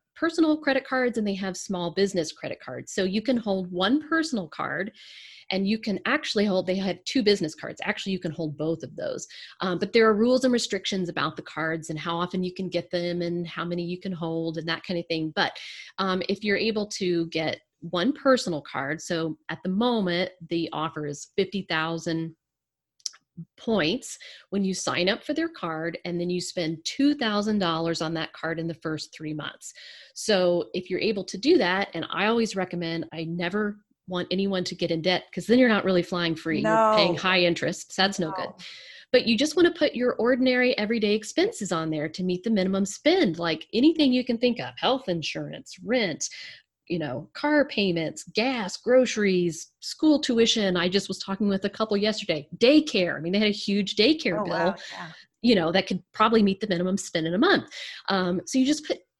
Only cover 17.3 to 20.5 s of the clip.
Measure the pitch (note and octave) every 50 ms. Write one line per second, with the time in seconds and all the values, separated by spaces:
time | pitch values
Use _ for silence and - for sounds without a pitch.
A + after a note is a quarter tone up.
17.3 | E3 D#3+ D#3+ D3+ - - _ _ _ _ - E3+ F#3 F3 F3 B3 C#4+ - - C4+
18.3 | C4 B3 - G3 E3+ D3 - - - - C3+ C#3 D#3 E3 - - F3+ E3 E3 D#3+
19.3 | D#3 - _ - D#3+ - - F#3 F#3 G3 A#3+ B3 A#3+ A3+ G3 F3+ F3 F3 F#3 -
20.3 | - - E3+ -